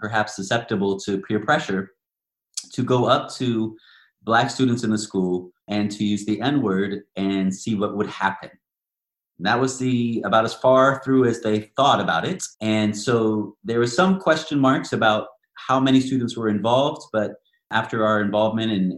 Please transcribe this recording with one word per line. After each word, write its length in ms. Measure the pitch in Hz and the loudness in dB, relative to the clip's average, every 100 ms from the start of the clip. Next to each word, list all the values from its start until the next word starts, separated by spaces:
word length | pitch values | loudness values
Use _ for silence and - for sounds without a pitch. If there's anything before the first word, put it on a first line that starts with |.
perhaps 340 | 107 110 107 | -4 -2 -2
susceptible 640 | - 95 117 - 107 98 98 | -6 -2 -2 -2 -2 0 -2
to 200 | - 98 | -2 -4
peer 200 | - 107 | -2 -4
pressure, 540 | 104 - - 95 95 _ _ _ _ _ _ - - | 0 -2 -2 -6 -6 _ _ _ _ _ _ -16 -12
to 100 | - | -6
go 220 | 123 127 | 0 2
up 280 | 113 143 - | 2 0 -2
to 420 | - 127 113 110 110 _ _ _ _ | -6 -2 -2 -4 -8 _ _ _ _
black 280 | - 113 127 | 0 0 0
students 320 | - 131 120 | 2 2 2
in 80 | 113 | 0
the 80 | 107 | -2
school 540 | - 98 92 90 90 _ - | -2 -2 -2 -2 -6 _ -6
and 240 | 104 104 | -2 -2
to 120 | 101 | -2
use 220 | 107 104 104 | -2 -2 -2
the 140 | 104 | -2
N-word 640 | 120 147 107 95 98 98 - | 0 0 0 0 -2 -6 -10
and 400 | - 98 98 95 | -6 -2 0 -2
see 220 | 92 - 104 | -2 -4 -2
what 200 | 107 101 | -2 -2
would 120 | 98 | -6
happen. 420 | - 98 - - - _ _ _ _ _ _ _ _ | -2 -4 -4 -12 -20 _ _ _ _ _ _ _ _
And 80 | 90 | -2
that 140 | 120 | 0
was 180 | 131 127 | 0 -2
the, 420 | 127 123 120 113 101 | -2 0 0 -2 0
about 180 | 113 | 2
as 100 | 113 | 2
far 460 | - 131 131 135 135 | 0 4 6 6 2
through 220 | 131 131 123 | 0 2 4
as 140 | 110 | 2
they 300 | 110 107 104 - | 0 -2 -2 0
thought 240 | 139 113 | 2 2
about 260 | 90 82 117 | 2 0 -2
it. 160 | 185 - - | -6 -10 -6
And 360 | 110 107 104 104 | -2 0 0 -2
so 600 | - 117 110 107 101 - | 0 2 2 0 -4 -10
there 160 | - 117 | -4 0
were 80 | 120 | 0
some 320 | - 190 190 | 2 2 2
question 400 | - 160 - 147 | 2 0 0 2
marks 340 | 135 131 131 | 2 2 0
about 360 | 113 110 107 - - _ | 0 2 2 -2 -14 _
how 240 | - - 131 | -18 0 2
many 220 | 135 131 | 4 4
students 360 | 131 131 117 120 | 4 -2 -2 -2
were 120 | 110 | -2
involved, 540 | 104 107 123 143 147 - | 0 2 2 2 -2 -4
but 220 | 110 101 - _ _ _ | -2 -2 -6 _ _ _
after 340 | 110 113 117 | -4 -2 0
our 180 | 107 107 | 2 2
involvement 500 | 101 104 110 113 113 | 2 2 2 0 0
and, 200 | 101 92 | 0 0